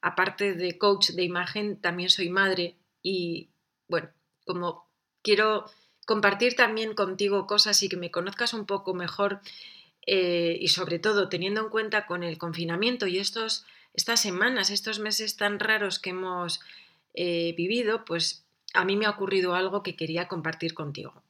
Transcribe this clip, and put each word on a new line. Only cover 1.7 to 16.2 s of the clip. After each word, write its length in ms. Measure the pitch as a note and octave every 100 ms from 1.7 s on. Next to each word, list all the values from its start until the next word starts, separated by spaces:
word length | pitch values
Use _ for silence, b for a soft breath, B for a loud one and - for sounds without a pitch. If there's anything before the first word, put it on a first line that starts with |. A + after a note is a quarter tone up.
| G3
también 300 | F3 F3 F3+
soy 200 | F#3 F3+
madre 460 | F#3 G3 F3+ F3 - _ _
y, 460 | - F#3+ E3+ E3 - _ _ _ _
bueno, 220 | E3+ E3 _ _ _ -
como 440 | F3+ F3 E3 - _ _ _
quiero 440 | - G#3 G#3+ G#3+ G#3 B B B -
compartir 500 | G#3 G3+ G3 A#3+ A#3+
también 400 | A#3+ A3 A3 G#3+
contigo 500 | F#3+ F#3+ G3+ G3+ F#3+
cosas 380 | G#3 G#3 G3+
y 60 | G3
que 80 | F#3
me 140 | F3
conozcas 420 | - F3+ G3 A#3+
un 120 | A#3 G3+
poco 300 | G3+ G3 F3+
mejor, 460 | F3 - G3+ G3 B B B B B B -
eh, 520 | F#3+ F3+ F3 E3+ E3+
y 80 | -
sobre 300 | - F3+ F3
todo 300 | G#3 G#3 F#3+
teniendo 320 | F3+ F#3 G#3
en 80 | A3
cuenta 380 | A3 A3 G#3 G#3
con 160 | F3
el 140 | F3 D#3+
confinamiento 680 | E3+ E3 E3+ E3+ A3+ B3 G3+
y 120 | F3+
estos, 460 | G3+ A3+ A3 A3 B B B
estas 260 | - - A3+
semanas, 500 | G#3+ F3+ A3 B3+ G3+
estos 280 | G#3 A3 G#3
meses 380 | G#3+ G#3 G#3+ -
tan 220 | G#3 G3+
raros 400 | G#3 A3 G3+ F#3
que 100 | -
hemos, 500 | F#3